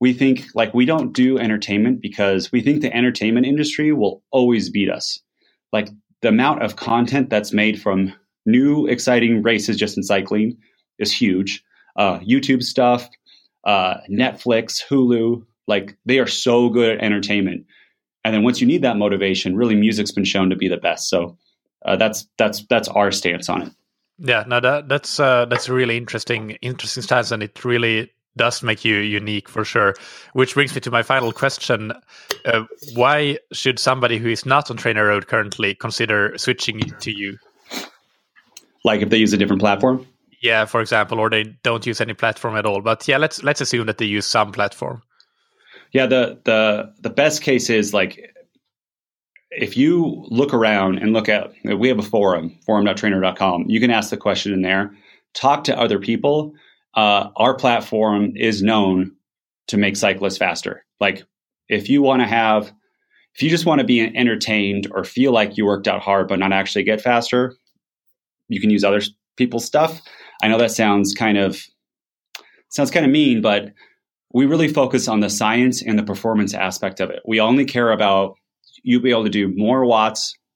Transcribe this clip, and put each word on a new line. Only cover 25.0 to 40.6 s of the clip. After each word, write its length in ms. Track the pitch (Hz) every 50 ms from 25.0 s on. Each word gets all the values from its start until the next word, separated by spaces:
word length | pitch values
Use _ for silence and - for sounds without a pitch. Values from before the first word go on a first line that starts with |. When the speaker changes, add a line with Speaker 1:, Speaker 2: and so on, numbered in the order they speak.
| - - - -
Speaker 2:
uh, 240 | 143 135 127 120 120
that's 240 | 117 131 135 - 127
a 60 | 127
really 240 | 127 127 117 117 120
interesting, 540 | 120 - - 113 - - 117 110 110 107 107 -
interesting 420 | - 123 127 - - 110 - 127 113
stance, 280 | - 135 123 117 101
and 120 | 117 107 110
it 220 | 107 _ - -
really 480 | 123 120 120 117 113 110 110 - - _ _ _ _ _ 113
does 260 | 117 120 120 - -
make 220 | 117 110 - -
you 140 | 113 107 101
unique 500 | 104 107 104 104 104 107 107 101 - -
for 160 | - 110 107
sure. 280 | - - 117 104 98 98 - - - - - - -
Which 220 | - 131 131 123 -
brings 200 | 139 143 127 -
me 60 | 131
to 100 | - 123
my 140 | 120 120 110
final 300 | - 135 135 123 117 110
question. 580 | - 143 135 - - - - 123 107 110 110 - - _ _ - - - - - - -
Uh, 180 | - 113 113 110 - - - - 143 117
why 460 | 120 123 135 147 151 151 143 143 - _ _
should 260 | 131 - - 135 123 -
somebody 400 | - 131 131 131 123 117 117 110
who 120 | 113 117
is 160 | 113 107 -
not 260 | 131 135 147 147 -
on 60 | 123 110
Trainer 300 | - 120 107 107 107 104
Road 200 | 104 101 98 -
currently 480 | - 113 107 104 - - 110 98 101
consider 580 | - - 113 107 - 120 110 110 104 101 107 - -
switching 420 | - 127 123 - - - 107 107 107 156 - -
to 100 | - -
you? 260 | 107 101 101 98 98 - _ _ _ _ _ - - - - - _ _ _ _ _ _ _ _ _ _ _ _ _ - _ _ _ _ -
Speaker 1:
Like 160 | 110 107 101
if 80 | 104 104
they 80 | 117 110
use 160 | 110 104 104
a 40 | 98
different 240 | 101 101 101 95
platform? 460 | 107 104 101 101 - 131 127 127 127 _ _ _ _ _ _ -
Speaker 2:
Yeah, 220 | - 117 113 110